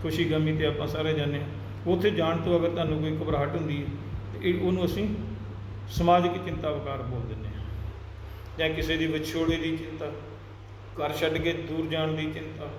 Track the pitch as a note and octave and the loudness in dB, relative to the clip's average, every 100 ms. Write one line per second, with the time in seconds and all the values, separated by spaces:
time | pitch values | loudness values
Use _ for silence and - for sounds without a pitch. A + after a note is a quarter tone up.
0 | E3 D#3+ D#3+ D#3 D#3 D#3 D3+ C#3+ D3 D#3 | -2 0 2 4 4 4 2 2 -2 0
1 | D#3+ D#3 C#3+ C#3+ D3 - - - E3+ F3+ | 2 2 2 0 -2 -6 -8 -4 2 4
2 | G3+ E3+ D#3+ E3+ F3+ E3+ E3 E3+ D#3+ D#3 | 4 4 2 2 4 4 4 2 2 2
3 | D#3 D#3 D3+ D3 C#3+ E3+ D3+ C#3+ C#3 - | 0 0 2 2 2 0 0 0 -2 -4
4 | - - - - F3+ F3+ F#3 F#3 F3 G3+ | -6 -6 -6 -2 2 2 4 2 2 2
5 | G#3 G#3 - - - - - - - - | 0 -2 -4 -6 -8 -8 -8 -10 -6 2
6 | E3+ F3+ F3 F3+ F3 D#3 D#3 C#3+ C#3 C3+ | 6 8 6 0 -4 -2 -2 -2 -4 -4
7 | B2+ B2 A#2+ G#2 G#2+ G#2 - - - - | -4 -4 -4 -6 -6 -6 -6 -6 -6 -8
8 | - - - - - - D#3+ D#3 D#3 D#3+ | -12 -12 -12 -12 -10 0 0 2 2 2
9 | D#3+ D#3 D#3 E3 E3 E3 D#3+ D#3+ D#3 D#3 | 2 0 -2 0 2 2 0 -2 -4 -6
10 | D3 C#3+ - - - - - - - - | -6 -8 -12 -14 -14 -16 -16 -14 -12 -4
11 | D3 D3 D#3+ D#3+ E3 E3 - D#3+ D#3 D#3+ | -2 2 2 2 0 0 -2 -2 0 0
12 | D#3 D#3 D#3 D#3+ D#3+ - D3 | 0 0 -2 -4 -8 -8 -10